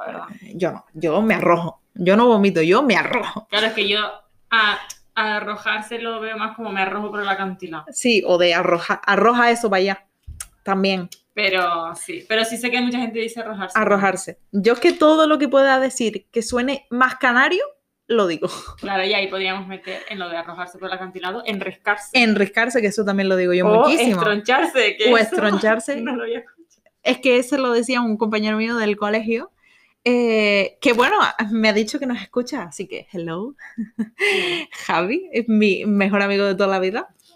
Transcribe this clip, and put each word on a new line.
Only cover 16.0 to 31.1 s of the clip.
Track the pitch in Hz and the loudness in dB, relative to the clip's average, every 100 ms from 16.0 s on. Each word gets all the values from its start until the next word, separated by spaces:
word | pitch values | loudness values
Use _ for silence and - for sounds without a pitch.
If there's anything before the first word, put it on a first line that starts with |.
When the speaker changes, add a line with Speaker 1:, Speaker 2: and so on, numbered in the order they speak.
| 220 208 - | -4 -4 -6
Speaker 2:
que | 233 | -6
suene | 220 240 254 269 - | -4 -4 -2 -6 -6
más | 240 254 254 | 0 0 2
canario, | 254 240 294 370 571 - _ _ - | 2 4 2 0 -4 -10 _ _ -2
lo | 233 185 | 2 2
digo. | 156 180 - - - | 0 -6 -8 -16 -12
Speaker 1:
Claro, | 196 190 190 | -6 -4 -2
y | |
ahí | 202 196 | -2 -2
podríamos | 190 185 190 190 | -4 -4 -6 -8
meter | 190 185 185 - | -14 -12 -14 -12
en | 196 | -10
lo | 175 | -8
de | 165 | -10
arrojarse | 170 170 175 - | -10 -12 -14 -12
por | 190 | -10
el | |
acantilado, | 185 190 185 180 226 226 | -10 -10 -10 -8 -8 -8
enriscarse. | 196 190 - 208 208 - | -6 -8 -8 -4 -4 -2
Speaker 2:
Enriscarse, | 254 226 202 196 226 240 247 | 2 4 4 2 2 0 2
que | 208 | 0
eso | 214 202 | 0 0
también | 196 196 | 0 2
lo | 185 | 2
digo | 180 | 4
yo | 180 185 | 4 4
Speaker 1:
O | 220 294 | 6 6
Speaker 2:
muchísimo. | 320 240 180 | 4 2 2
Speaker 1:
estroncharse, | 208 208 240 269 330 262 208 202 | 0 0 2 2 2 2 0 2
que | 220 | 4
Speaker 2:
O | 233 | 4
Speaker 1:
eso | 220 359 | 4 2
Speaker 2:
estroncharse. | 208 196 214 226 285 277 | 2 2 2 0 -2 -6
Speaker 1:
<laughs> | |
no | 247 247 | -4 -6
lo | |
había | 233 240 | -4 -6
escuchado. | - _ _ _ _ _ | -8 _ _ _ _ _
Speaker 2:
Es | - 254 | -4 0
que | 269 247 | 2 2
ese | 254 277 | 2 0
lo | 254 | 2
decía | 240 240 254 | 0 0 0
un | 233 214 | 0 0
compañero | 220 214 214 214 | 0 0 0 -2
mío | 226 240 | -2 0
del | 214 208 | -2 0
colegio, | 208 220 220 226 349 _ _ _ _ _ | -2 -2 -2 -4 -6 _ _ _ _ _
eh, | 247 247 233 220 208 202 190 - | 0 0 2 2 2 2 0 0
que | 277 | 0
bueno, | 233 269 | 2 2